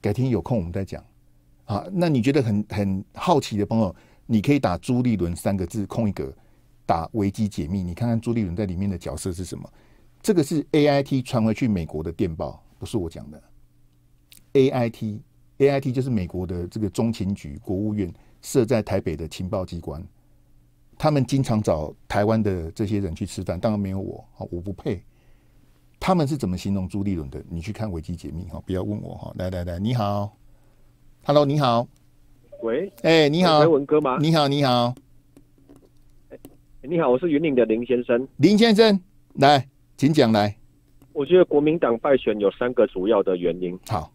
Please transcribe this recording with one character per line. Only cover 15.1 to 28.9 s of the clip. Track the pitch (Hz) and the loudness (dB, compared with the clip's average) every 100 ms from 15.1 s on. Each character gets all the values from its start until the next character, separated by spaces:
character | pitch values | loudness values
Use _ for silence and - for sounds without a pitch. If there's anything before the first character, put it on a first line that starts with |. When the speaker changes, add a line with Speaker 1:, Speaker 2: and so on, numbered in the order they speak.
| 107 - _ _ _ 139 | -8 -14 _ _ _ 2
Speaker 1:
I | 139 | 2
T | 131 | -2
就 | 127 | -4
是 | 131 | -2
美 | 117 87 | -2 -2
国 | 90 | -6
的 | 90 90 87 | -6 -6 -6
这 | 110 | -4
个 | 107 | -4
中 | - 113 | -2 -2
情 | 113 95 | -2 -4
局、 | 101 76 71 | -4 -8 -16
国 | - 95 | -6 -4
务 | 107 | -2
院 | 107 92 80 - _ | -4 -4 -8 -20 _
设 | - 143 | -2 0
在 | 113 120 | 2 0
台 | 104 98 | 0 -4
北 | 92 76 | -4 -6
的 | 80 | -8
情 | - 92 | -8 -6
报 | 98 | -6
机 | 92 85 | -6 -10
关， | 80 73 87 _ _ _ _ _ _ _ _ _ | -10 -12 -14 _ _ _ _ _ _ _ _ _
他 | 156 | 0
们 | 147 | 2
经 | 127 139 | 0 0
常 | 135 110 | 0 0
找 | 107 82 76 - _ | 2 -2 -2 -10 _
台 | - | -2
湾 | 104 110 | 2 2
的 | 104 92 82 | 0 -2 -6
这 | - 104 | -6 -2
些 | 104 | -2
人 | 98 | -4
去 | 80 | -6
吃 | 98 - | -8 -8
饭， | 90 90 | -8 -4
当 | 113 | -2
然 | 107 | -2
没 | 98 | -4
有 | 95 | -6
我， | 95 - - | -8 -10 -16
好， | _ 101 | _ -10
我 | 87 | -10
不 | 87 | -8
配。 | 98 - 95 - _ _ - _ _ _ _ _ _ | -8 -6 -8 -10 _ _ -20 _ _ _ _ _ _
他 | - | 0
们 | 185 143 | 0 0
是 | |
怎 | 147 101 | -2 -4
么 | 90 | -4
形 | 98 | -4
容 | 98 92 | -4 -4
朱 | 101 | -4
立 | 101 | -4
伦 | 90 71 | -4 -6
的？ | 71 69 | -12 -10
你 | 85 | -10
去 | 80 | -10
看 | 101 110 | -8 -8
维 | 85 | -8
基 | 78 87 | -10 -12
解 | 76 | -10
密 | 80 | -12
哈， | 90 80 - | -12 -14 -6
不 | |
要 | 92 | -6
问 | 104 | -4